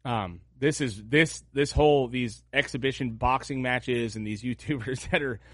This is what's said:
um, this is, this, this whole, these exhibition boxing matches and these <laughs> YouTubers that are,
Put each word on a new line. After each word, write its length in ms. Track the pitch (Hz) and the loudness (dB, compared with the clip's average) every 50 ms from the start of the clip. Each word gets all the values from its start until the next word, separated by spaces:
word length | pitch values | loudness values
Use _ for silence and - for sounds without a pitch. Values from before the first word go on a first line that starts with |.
| _ | _
um, 340 | 131 120 110 98 90 87 87 - _ _ 127 | -2 -2 -2 -2 -4 -8 -12 -16 _ _ 0
this 220 | 135 151 151 - | 0 0 2 2
is, 240 | 147 123 98 107 104 | -2 -4 -4 -6 -4
this, 400 | 110 135 151 165 156 - - - _ | 2 4 4 4 4 0 -10 -14 _
this 180 | - 135 143 143 | 0 0 0 2
whole, 380 | - 147 147 151 147 143 131 117 | 4 4 6 6 6 6 2 0
these 340 | 123 127 123 117 104 - _ _ - | 0 -2 -2 -2 -4 -10 _ _ -2
exhibition 560 | 135 143 - - 131 120 135 131 - 139 120 | -2 -2 0 -4 -2 -2 -2 -2 0 -4 -4
boxing 500 | 113 110 - 123 131 131 - - 139 131 | -2 0 2 2 2 2 0 -4 -6 -4
matches 560 | 127 127 123 127 - - 123 120 117 113 101 | -2 0 -2 -2 0 0 0 0 0 -2 -4
and 100 | 110 107 | -6 -4
these 160 | 104 107 104 | -4 -6 -4
<laughs> 0 | |
YouTubers 680 | 117 127 120 - - - 151 131 110 131 131 127 - - | -4 -6 -6 -6 -4 -4 -4 -4 -4 -6 -6 -6 -4 -2
that 100 | - 175 | -2 0
are, 180 | 143 131 117 107 - - | 0 -2 -4 -6 -10 -18